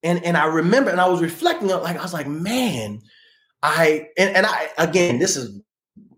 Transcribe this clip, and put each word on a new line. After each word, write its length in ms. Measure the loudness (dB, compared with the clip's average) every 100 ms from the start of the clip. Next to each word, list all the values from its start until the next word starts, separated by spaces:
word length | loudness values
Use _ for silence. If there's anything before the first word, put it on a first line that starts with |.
And, 220 | 0 -2
and 120 | 0 2
I 100 | 2
remember, 440 | 2 2 2 2
and 100 | 2
I 80 | 2
was 120 | 2
reflecting 500 | -2 -2 -2 0 -2
on, 120 | -2
like, 160 | -4 -6
I 40 |
was 120 | -6
like, 120 | -8 -6
"Man," 760 | -6 -4 -2 -2 -4 -6 -10 _ _ _ _ _ _
I, 440 | -2 4 4 2 -4 0
and, 180 | 2
and 120 | 4 2
I, 240 | -2 -6 -2
again, 400 | 0 2 2 2
this 180 | 0 -2
is, 240 | -6 -14 _ _ _ _ _